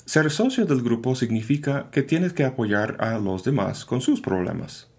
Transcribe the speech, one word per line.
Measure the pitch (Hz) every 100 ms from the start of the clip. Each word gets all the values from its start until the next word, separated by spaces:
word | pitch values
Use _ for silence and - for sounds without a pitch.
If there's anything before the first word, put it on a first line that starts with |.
| -
ser | 156 156
socio | 147 247 254
del | 214 127
grupo | 120 113 127
significa | 127 113 113 110 147 143 139 -
que | -
tienes | 135 160 180
que | 175
apoyar | 135 131 107 104 107 -
a | 113 113
los | 101 92
demás | 131 143 98 104
con | - 123
sus | - 262
problemas. | - 95 87 82 82 - -